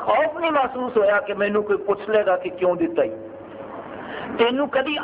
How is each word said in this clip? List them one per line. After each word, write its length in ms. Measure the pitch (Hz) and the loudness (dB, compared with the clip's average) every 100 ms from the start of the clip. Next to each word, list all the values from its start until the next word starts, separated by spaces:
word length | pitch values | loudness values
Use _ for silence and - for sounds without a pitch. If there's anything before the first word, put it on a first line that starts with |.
خوف 360 | - 226 311 320 | 2 2 2 0
نہیں 120 | 330 | 0
محسوس 440 | 294 247 254 247 226 | 2 0 -2 0 4
ہویا 220 | 202 208 202 | 4 4 0
کہ 80 | 196 | -2
مینوں 200 | 202 208 | 0 0
کوئی 140 | 208 196 202 | 2 0 0
پوچھ 220 | 196 - | -2 2
لے 120 | 214 190 | 2 4
گا 100 | 180 | 2
کہ 60 | 185 - | -2 0
کیوں 140 | 180 170 | 0 2
دیتا 280 | 165 156 | 0 2
ہی، 60 | 131 - - - - - - - - - - - - - | 0 -2 -12 -16 -16 -14 -14 -14 -12 -12 -12 -10 -8 0
تینوں 300 | 233 262 285 | 2 2 0
کدی 240 | 262 277 294 | 0 -2 -2